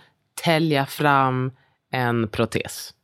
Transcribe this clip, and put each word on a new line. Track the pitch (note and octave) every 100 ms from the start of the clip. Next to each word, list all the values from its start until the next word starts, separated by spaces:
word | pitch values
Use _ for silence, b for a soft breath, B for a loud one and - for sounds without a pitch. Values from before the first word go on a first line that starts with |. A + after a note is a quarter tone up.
| b _ _ -
tälja | - D#3+ E3 C#3+ C#3
fram | - D3+ C#3 C3 B2+ B2+ B2+ _ _ _
en | C3 B2 A#2+ A2
protes. | - A2+ - - - - -